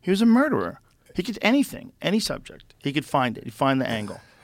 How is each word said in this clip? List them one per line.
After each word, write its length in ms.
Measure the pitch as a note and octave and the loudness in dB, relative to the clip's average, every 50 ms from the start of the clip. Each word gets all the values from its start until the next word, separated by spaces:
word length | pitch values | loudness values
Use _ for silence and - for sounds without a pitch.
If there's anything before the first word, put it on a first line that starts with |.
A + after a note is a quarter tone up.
He 120 | - F3+ | -2 0
was 100 | F#3+ G3 | 2 4
a 40 | A#3 | 6
murderer. 520 | A#3 A3 B3 C#4+ D#4 A3+ A2+ F2+ E2+ - - _ _ _ _ _ - - | 6 6 6 4 2 0 -2 -2 -4 -6 -12 _ _ _ _ _ -12 -8
He 80 | - F3 | -6 -6
could, 120 | - G3 - | -6 -4 -2
anything, 520 | - G#3 B3+ C#4+ C4+ - - - - - - - | 0 2 2 2 2 0 -4 -14 -14 -16 -12 -8
any 200 | - E3 G3 A3+ | -4 -2 0 0
subject. 540 | - - C3 - - - - - - _ _ _ | -2 -2 -6 -8 -10 -16 -20 -20 -20 _ _ _
He 140 | - C#3+ | -6 -4
could 120 | C3+ C#3+ C3 | -4 -4 -2
find 300 | - - C#3+ B2+ B2 G#2+ | 0 0 0 2 0 -2
it. 60 | - | -6
He'd 120 | - A#2 - | -10 -10 -4
find 260 | - C#3 C3+ C3+ C3 | 0 0 2 2 2
the 80 | C3 - | 0 -2
angle. 320 | A#2 G#2+ G#2+ G2 F2+ - - - - - | -4 -4 -6 -8 -12 -14 -18 -20 -20 -16